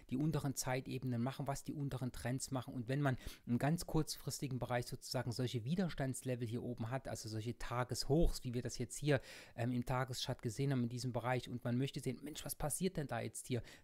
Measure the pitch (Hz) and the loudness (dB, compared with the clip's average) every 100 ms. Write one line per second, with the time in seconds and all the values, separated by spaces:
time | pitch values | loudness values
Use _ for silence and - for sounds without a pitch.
0 | - 127 156 147 143 123 139 131 135 127 | -4 2 2 2 2 0 0 0 0 -2
1 | 127 120 123 - 135 139 - 147 139 123 | 0 2 0 0 -2 -2 -4 -2 -2 0
2 | 127 - 120 131 - 131 - 135 117 135 | -2 -2 -2 -2 0 -4 -2 -4 0 2
3 | 147 123 - - - 120 139 170 - 160 | 4 2 -2 -8 0 2 4 2 4 2
4 | 151 - - - 143 127 131 123 120 127 | 2 0 -6 -4 -2 -2 0 0 0 -6
5 | - 131 120 110 123 120 113 175 175 - | -4 -2 0 0 0 0 0 2 2 0
6 | 131 127 131 123 120 120 123 120 113 131 | -2 -2 -2 -2 -2 -2 -4 -4 -2 -4
7 | - 107 110 107 113 113 - 120 123 123 | -4 -6 -4 -4 -2 -2 -2 0 0 0
8 | - 151 170 - 127 120 120 - 120 - | 4 8 8 6 -2 -2 -2 -2 -4 -2
9 | 147 135 - - - - 117 123 117 127 | 4 4 2 -10 -10 -2 0 0 2 0
10 | 127 123 - 123 120 104 139 131 117 123 | 0 -2 -4 -2 -4 0 2 2 2 0
11 | 127 117 117 127 - 120 123 120 139 147 | -2 -2 0 0 -2 -4 0 2 2 0
12 | 127 120 143 156 143 - 151 - 185 175 | -4 -4 -6 -8 -6 -2 -2 0 0 0
13 | 139 117 113 - - 120 - - | -2 -2 -4 -6 -4 -4 -4 -12